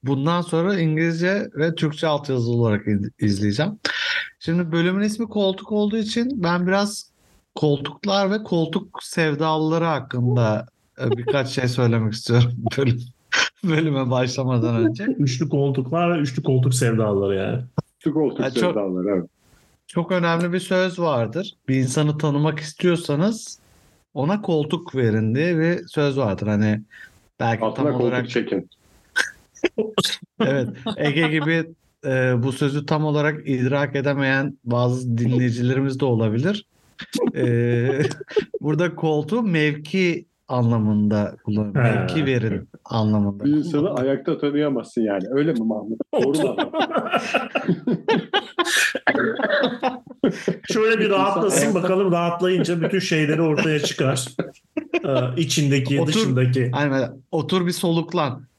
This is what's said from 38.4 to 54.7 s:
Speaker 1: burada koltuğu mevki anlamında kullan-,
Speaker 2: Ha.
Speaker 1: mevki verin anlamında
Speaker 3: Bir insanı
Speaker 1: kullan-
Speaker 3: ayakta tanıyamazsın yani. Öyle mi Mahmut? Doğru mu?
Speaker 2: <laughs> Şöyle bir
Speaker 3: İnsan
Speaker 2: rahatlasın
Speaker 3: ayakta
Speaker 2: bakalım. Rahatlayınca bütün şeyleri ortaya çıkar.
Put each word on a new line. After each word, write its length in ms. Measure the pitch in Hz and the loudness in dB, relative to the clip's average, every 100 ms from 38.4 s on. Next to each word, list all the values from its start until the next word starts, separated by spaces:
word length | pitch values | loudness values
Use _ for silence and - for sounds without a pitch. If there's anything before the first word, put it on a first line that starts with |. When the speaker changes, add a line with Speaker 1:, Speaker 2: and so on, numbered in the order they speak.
| - - | -2 -6
Speaker 1:
burada 340 | 143 151 175 - | -2 0 0 0
koltuğu 460 | 160 151 151 226 | 0 0 0 -2
mevki 840 | 220 165 151 147 151 190 180 160 - _ _ | 0 2 2 0 -4 0 0 -2 -8 _ _
anlamında 880 | 123 120 117 107 104 104 107 104 - | 0 2 2 2 2 2 2 0 -4
kullan-, 300 | - 107 104 | -4 -2 0
Speaker 2:
Ha. 80 | 143 | 2
Speaker 1:
mevki 440 | 117 107 - 160 139 | 2 2 0 0 0
verin 440 | 127 110 98 - - - | 0 0 -4 -8 -20 -4
anlamında 600 | 113 107 107 101 101 139 | 0 2 2 2 0 0
Speaker 3:
Bir 60 | |
insanı 300 | 151 147 147 | 2 2 0
Speaker 1:
kullan- 140 | 175 123 | 0 0
Speaker 3:
ayakta 340 | 131 135 - 147 | 0 0 -2 -2
tanıyamazsın 640 | 143 143 147 127 107 - | 0 0 0 -2 -4 -2
yani. 220 | 107 98 95 | 0 0 0
Öyle 220 | 135 151 | 0 2
mi 100 | 123 | 0
Mahmut? 360 | 110 107 101 113 - | 0 -2 -4 -8 -4
Doğru 340 | 294 - - 196 | 0 0 2 0
mu? 80 | - | -2
Speaker 2:
<laughs> 160 | 320 320 - - 679 370 - - - - - 180 - 233 - 453 - 403 - - 349 - - - - - - 226 214 - 240 240 262 - - - 247 - - - - | -4 -2 -2 -2 -2 -2 -2 -4 -4 -6 -2 -2 -2 -2 0 0 0 -4 -4 -4 0 0 0 0 -2 0 0 -2 -2 0 0 -2 -4 -4 -16 -2 0 0 -4 -6 -4
Şöyle 280 | 220 220 220 | 0 2 2
bir 60 | 214 | 2
Speaker 3:
İnsan 120 | 196 | 2
Speaker 2:
rahatlasın 420 | - 226 208 170 | 2 2 2 2
Speaker 3:
ayakta 220 | 220 185 | 2 2
Speaker 2:
bakalım. 280 | 180 185 196 | 2 2 2
Rahatlayınca 680 | 175 170 170 180 185 160 175 | 2 0 0 0 2 0 0
bütün 180 | 160 190 | 0 0
şeyleri 420 | - 160 151 156 | 0 0 2 2
ortaya 380 | 165 151 160 151 | 2 2 2 0
çıkar. 460 | 143 - 135 139 - - - - _ | -2 0 0 0 -4 -8 -10 -10 _